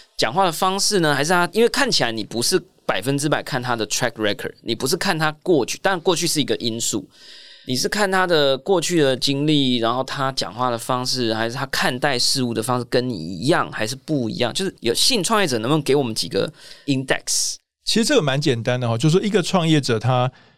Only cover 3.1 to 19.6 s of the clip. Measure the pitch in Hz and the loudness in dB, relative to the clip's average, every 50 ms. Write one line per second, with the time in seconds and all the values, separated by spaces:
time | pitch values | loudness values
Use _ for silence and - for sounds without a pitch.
3.1 | 139 143 143 156 147 120 95 - - 127 123 127 120 113 107 - - - 135 120 | -2 0 0 0 0 0 -2 -2 -4 -4 -2 -2 -2 -2 -2 -2 -2 -2 -2 -2
4.1 | - - 110 101 101 - - - - _ - - 117 110 120 135 - 170 - 196 | -2 0 -2 -2 -2 -2 -6 -12 -12 _ -6 -6 -4 -2 -2 -2 -2 -2 0 -2
5.1 | 180 156 160 156 151 - - - 180 147 113 - - - - 185 196 175 - 196 | -2 0 0 -2 -2 -2 0 2 2 2 2 0 -4 -4 -2 -2 -2 0 0 0
6.1 | 175 147 170 160 - 156 135 110 117 - - 120 110 117 117 - - 107 - - | 0 2 0 -2 0 0 0 0 0 -2 -2 -4 -4 -4 -4 -4 -4 -4 -6 -8
7.1 | _ - - - - - - - - - - - 127 127 139 196 - 208 214 190 | _ -20 -20 -20 -20 -20 -20 -20 -20 -16 -8 -6 -4 -2 -2 -2 0 0 0 2
8.1 | 190 190 185 180 175 156 147 139 135 131 - - 196 175 151 - 175 170 147 135 | 2 2 2 2 2 4 4 2 2 0 0 0 0 2 2 0 2 2 4 2
9.1 | 131 117 - - 139 139 147 151 156 147 139 131 123 120 113 113 120 127 131 - | 2 0 0 -2 0 0 2 2 2 4 4 2 2 2 2 0 0 0 -2 -4
10.1 | - 143 139 131 131 131 - 87 90 113 127 127 120 117 117 - 131 127 127 127 | -4 -4 -4 -4 -2 -4 -6 -6 -4 -4 -2 -2 -2 -4 -4 -4 -4 -2 -2 -2
11.1 | - 131 123 110 110 113 113 117 117 135 135 135 - - - 175 131 123 - 147 | -2 -2 0 0 0 0 0 -2 -2 -4 -6 -4 -2 -2 0 0 -2 0 0 0
12.1 | 135 123 117 - - 139 127 120 113 113 110 123 127 123 120 117 - 131 123 127 | 0 2 0 0 0 0 0 -2 -2 -2 -2 0 -2 -2 -2 0 0 0 0 0
13.1 | 120 90 78 82 98 80 95 135 175 156 123 76 73 - 110 110 127 131 - - | -4 -4 -6 -8 -6 -4 0 0 2 2 0 -2 -4 -6 -6 -6 -6 -8 -6 -4
14.1 | 160 143 120 107 - - 120 117 - - 190 185 - - - 113 - - - - | -2 -2 -2 -2 -2 -2 -2 -2 -2 -4 -6 -6 -6 -4 -2 -2 0 2 2 2
15.1 | 262 220 165 - 226 208 196 160 127 117 117 127 151 160 147 - 131 147 139 117 | 2 2 0 2 2 2 2 2 0 -2 0 0 0 0 2 2 2 2 2 0
16.1 | 110 - 87 85 - 95 110 - - - - - - - - - 139 131 131 131 | -2 -4 -6 -4 -2 -2 -2 -2 -6 -12 -20 -20 -20 -12 -4 -2 -2 -2 0 -2
17.1 | 143 - - - - - - - - - _ _ _ _ - - - 208 233 - | -4 -4 -2 -4 -2 -2 -2 -4 -6 -8 _ _ _ _ -4 -2 0 2 2 2
18.1 | 302 254 165 139 131 143 147 151 127 113 113 127 123 123 123 117 117 117 135 156 | 2 2 2 2 0 0 0 0 0 0 0 -2 -2 -2 0 -2 0 2 2 4
19.1 | 151 190 - 208 196 202 170 - - 190 | 4 4 2 2 0 0 0 2 0 2